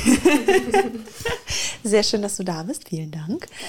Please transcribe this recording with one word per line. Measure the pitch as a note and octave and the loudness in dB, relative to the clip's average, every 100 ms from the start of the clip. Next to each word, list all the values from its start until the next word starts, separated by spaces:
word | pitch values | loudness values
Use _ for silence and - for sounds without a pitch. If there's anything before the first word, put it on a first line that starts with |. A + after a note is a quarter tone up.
| A#3 B3+ - C#4+ F#4+ F#4+ - | 4 4 4 4 4 2 4
<laughs> | G4 B3 A3+ - - A#4 A#4+ - - - - | 2 2 -4 -14 -8 -6 -6 -6 -6 -6 -6
Sehr | A3 G#3 | 2 2
schön, | G#3+ G#3 | 4 0
dass | G3+ - | -2 -4
du | |
da | F#3 D#3+ | -6 -6
bist. | F3 E4 - | -6 -10 -8
Vielen | D#3+ D#3 | -8 -6
Dank. | D#3+ D#3 D#4 - - | -8 -6 -6 -8 -14